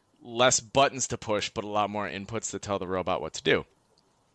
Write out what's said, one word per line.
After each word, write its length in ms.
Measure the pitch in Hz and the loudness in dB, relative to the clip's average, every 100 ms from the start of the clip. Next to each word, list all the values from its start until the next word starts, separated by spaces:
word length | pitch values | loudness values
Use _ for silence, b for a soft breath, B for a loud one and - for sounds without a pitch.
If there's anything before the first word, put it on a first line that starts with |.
| b _ | b _
less 360 | 120 117 127 - | -4 4 4 4
buttons 480 | 110 135 139 131 - | 2 4 4 2 -4
to 100 | 123 | -4
push, 320 | - 104 - | -2 -2 -2
but 140 | 113 | -6
a 40 | 104 | -2
lot 220 | 104 101 | 0 0
more 180 | 104 98 | 0 -4
inputs 440 | 95 95 110 - | -6 -8 -8 -6
to 80 | 98 | -6
tell 180 | - 98 | -2 -2
the 100 | 90 | -2
robot 340 | 92 90 78 | -2 0 -2
what 120 | 78 | -2
to 80 | - | -4
do. 240 | 117 101 - _ _ _ _ _ _ | 0 0 0 _ _ _ _ _ _